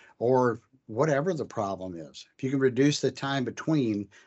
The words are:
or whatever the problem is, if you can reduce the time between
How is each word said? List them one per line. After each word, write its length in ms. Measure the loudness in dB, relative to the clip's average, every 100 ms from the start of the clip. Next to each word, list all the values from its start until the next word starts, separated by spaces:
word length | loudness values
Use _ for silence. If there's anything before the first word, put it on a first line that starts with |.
| -20 -2
or 420 | 2 4 4 0 _ _ -8
whatever 460 | -2 2 2 0
the 120 | -2
problem 520 | -4 -4 -4 -4 -8 -10
is, 300 | -14 -18 -20 _
if 80 |
you 60 | -4
can 80 | 2
reduce 420 | 2 4 2 2
the 100 | -2
time 340 | -4 -4 -2
between 600 | -4 -6 -2 0 2 -2 -4 -12